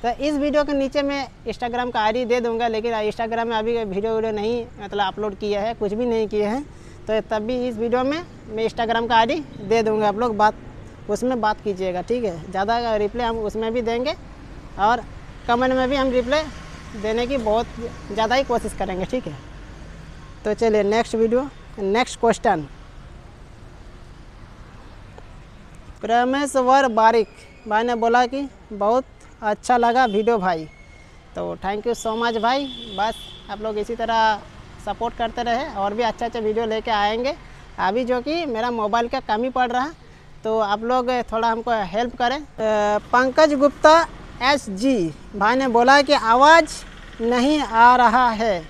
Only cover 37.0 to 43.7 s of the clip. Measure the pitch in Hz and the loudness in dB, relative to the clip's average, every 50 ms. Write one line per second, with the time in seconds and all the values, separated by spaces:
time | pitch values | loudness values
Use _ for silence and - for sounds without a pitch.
37 | 202 208 220 226 247 277 330 - - - - - - - - - 180 185 202 247 | 2 0 0 0 -2 -4 -4 -6 -12 -20 -20 -20 -20 -18 -6 -2 0 0 2 0
38 | 254 226 247 247 240 285 311 339 339 285 233 220 233 247 240 226 214 208 202 233 | 0 0 0 -2 0 -2 -2 -2 -2 -2 -2 -2 -2 -2 -2 -2 -2 0 2 0
39 | 240 240 - 262 - - 214 214 240 262 254 254 247 233 240 247 262 311 339 - | 0 0 -4 -6 -2 -2 -2 -2 -2 -2 0 0 0 0 0 -2 -2 -4 -8 -14
40 | - - - - - - - - - 220 220 220 214 196 208 214 220 233 254 254 | -20 -20 -20 -20 -20 -20 -20 -8 -4 -2 0 0 2 0 -2 -2 0 0 0 0
41 | 247 240 254 247 233 - 214 226 226 233 226 233 226 247 233 220 196 175 175 214 | 2 0 0 -2 -2 -2 -2 0 2 2 0 0 0 -2 0 0 -2 -2 0 -2
42 | 240 240 247 - 247 240 254 311 294 - - - 220 214 214 208 208 208 208 208 | -2 -2 -2 -2 0 0 0 -2 -6 -12 -8 -4 0 0 2 2 2 2 0 0
43 | 208 - - 240 262 262 254 - 311 302 294 262 285 285 | 0 2 2 4 4 4 6 6 6 6 6 4 4 2